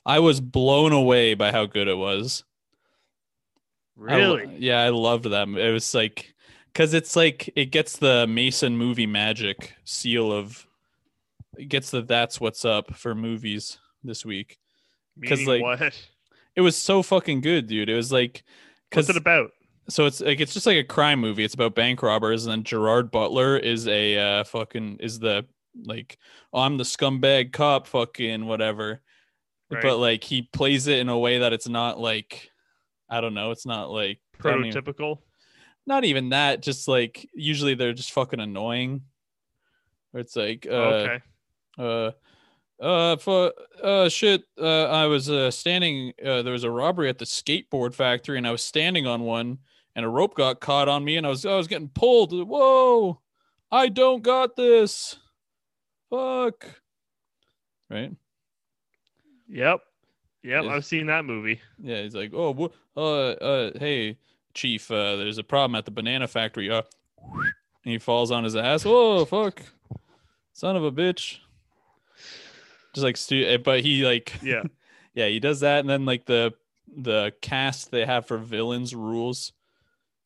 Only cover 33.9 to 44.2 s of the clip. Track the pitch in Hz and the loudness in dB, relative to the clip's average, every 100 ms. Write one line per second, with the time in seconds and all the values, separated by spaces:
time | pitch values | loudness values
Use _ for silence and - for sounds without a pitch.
33.9 | 107 98 104 _ - 151 135 117 107 135 | -6 -6 -6 _ -6 -2 -2 -2 -6 -10
34.9 | 143 151 151 _ _ _ _ _ _ - | -8 -8 -8 _ _ _ _ _ _ -2
35.9 | 269 220 135 127 135 143 127 143 131 - | 0 2 0 0 0 2 0 -4 -6 0
36.9 | 127 117 - - - 151 147 139 127 120 | 0 0 -6 -18 -8 -4 -2 0 0 -2
37.9 | 123 - 139 127 123 104 98 113 120 127 | -4 -4 -4 -4 -6 -8 -8 -6 -4 -4
38.9 | 139 - _ _ _ _ _ _ _ _ | -6 -10 _ _ _ _ _ _ _ _
39.9 | _ _ 123 113 120 107 113 - 120 113 | _ _ -12 -8 -4 -4 -6 -4 0 2
40.9 | 107 110 123 _ _ _ _ _ - 120 | 2 0 -4 _ _ _ _ _ -8 -4
41.9 | 117 113 - _ _ _ _ _ - 143 | -2 -4 -8 _ _ _ _ _ -8 -2
42.9 | 175 170 160 - 185 180 - - - 196 | 0 2 0 0 2 2 -2 -20 -6 0
43.9 | 196 175 - | 4 4 4